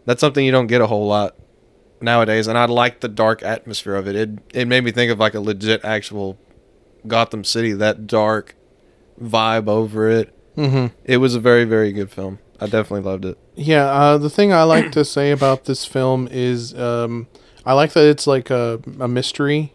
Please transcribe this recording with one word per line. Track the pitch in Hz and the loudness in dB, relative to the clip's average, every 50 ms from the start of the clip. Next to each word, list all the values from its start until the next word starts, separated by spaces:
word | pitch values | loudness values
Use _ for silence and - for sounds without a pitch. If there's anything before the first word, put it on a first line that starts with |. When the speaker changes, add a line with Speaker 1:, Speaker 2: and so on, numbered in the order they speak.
| - | -4
Speaker 1:
that's | 117 123 120 | -4 -2 0
something | - 151 127 139 135 | 0 0 2 2 0
you | 131 127 | 2 4
don't | 131 123 | 2 2
get | 107 117 123 | 2 2 2
a | 113 | 2
whole | 104 113 104 104 | 2 0 -2 0
lot | 101 104 104 101 95 - _ - _ _ _ _ _ _ _ _ _ _ - | 0 0 0 0 -2 -6 _ -20 _ _ _ _ _ _ _ _ _ _ -8
nowadays. | - 117 120 117 113 110 107 110 107 | -2 0 2 2 2 2 2 0 0
And | 110 113 | 0 0
I | 120 120 | 0 2
like | 120 120 120 123 120 - - | 2 2 2 2 0 0 -4
the | - 120 | -10 -10
dark | 107 107 110 110 113 - - | -2 0 2 2 0 0 -4
atmosphere | 98 113 113 - 120 107 - - 101 98 | -6 -6 -6 -8 -10 -12 -10 -8 -6 -4
of | 98 95 98 | -4 -4 -4
it. | 98 | -4
It, | 104 110 107 107 104 - _ - | -4 -4 -4 -6 -12 -16 _ -6
it | 127 123 120 | -4 -2 0
made | 123 127 123 | 0 0 0
me | 120 107 | 0 0
think | 120 120 117 117 | 0 0 0 0
of, | 101 | 2
like, | 110 107 107 | 0 0 0
a | 110 | -2
legit | 101 110 104 95 104 110 110 107 - | -4 -4 -4 -4 -2 -2 -2 -2 -2
actual | 107 110 107 101 - 104 104 98 95 95 - _ _ _ _ _ _ _ _ _ _ _ _ - | -4 -4 -4 -6 -8 -10 -8 -8 -8 -8 -12 _ _ _ _ _ _ _ _ _ _ _ _ -10
Gotham | 110 117 113 113 - - 107 98 | -4 0 0 0 0 -4 -10 -6
City, | - - 113 117 113 104 | -6 -4 -2 -2 -2 -2
that | 98 107 107 104 - 110 | 0 0 0 0 -2 -6
dark | 104 117 110 107 107 110 107 - - - _ _ _ _ _ _ _ _ _ _ _ _ - 120 | -2 0 2 2 2 0 -2 -4 -8 -18 _ _ _ _ _ _ _ _ _ _ _ _ -16 -12
vibe | 113 110 113 110 113 113 113 107 107 | -4 0 0 2 2 0 0 0 0
over | 104 110 113 107 107 110 110 110 | 0 0 0 -2 -2 -2 0 2
it. | 113 113 110 - _ _ _ _ - | 2 2 0 -2 _ _ _ _ -6
Speaker 2:
Mm-hmm. | - 151 139 131 135 127 117 - _ - | -2 -2 0 2 2 0 -2 -4 _ -4
Speaker 1:
It | - 131 123 | 0 2 4
was | 131 131 120 | 4 2 2
a | 120 | 2
very, | 110 123 120 120 117 | 4 4 4 6 4
very | 110 113 110 110 104 98 | 2 2 0 0 0 -2
good | 104 98 95 | -4 -6 -8
film. | - - 95 95 95 - _ _ _ - | -8 -12 -10 -10 -12 -14 _ _ _ -12
I | 107 | -10
definitely | 104 107 110 104 - 104 101 95 | -4 -2 -2 -2 -2 -6 -6 -6
loved | 98 95 95 95 | -6 -6 -6 -6
it. | 92 90 _ _ _ _ | -10 -10 _ _ _ _
Speaker 2:
Yeah, | - 143 160 156 147 139 139 | -8 -2 2 2 4 4 2
uh, | 139 139 147 147 147 151 | 2 4 4 4 4 4
the | 147 147 | 2 -2
thing | - - 208 202 190 | 0 2 2 4 6
I | 165 160 | 4 6
like | 160 160 160 156 160 - | 6 4 4 2 0 0
to | 156 147 | 0 0
say | - - 143 143 143 143 | 0 0 -2 0 0 0
about | 135 139 135 135 135 - | 2 2 2 0 0 -2
this | - 135 - - | -6 -6 -6 -6
film | - - 135 131 131 131 127 127 120 | -8 -4 -2 0 0 0 -2 -2 -6
is, | 127 127 123 123 123 120 117 120 131 | -6 -4 -2 -2 -2 -4 -6 -10 -10
um, | 127 123 120 120 120 117 113 117 117 117 - _ - _ _ _ _ - | -6 -4 -4 -2 -2 -4 -4 -6 -8 -10 -14 _ -20 _ _ _ _ -2
I | - 131 | 0 2
like | 139 151 151 - | 2 2 2 4
that | 175 151 | 6 6
it's, | 151 147 143 - | 6 6 4 2
like, | 147 135 131 127 - | 0 0 0 0 -2
a, | 135 123 117 117 117 113 - - - - | -2 -2 -2 -2 -4 -8 -10 -14 -12 -8
a | 131 120 | -6 -4
mystery | 123 123 123 - - - 143 139 147 151 156 143 _ | -4 -4 -4 -4 -4 -4 -2 0 0 -2 -4 -6 _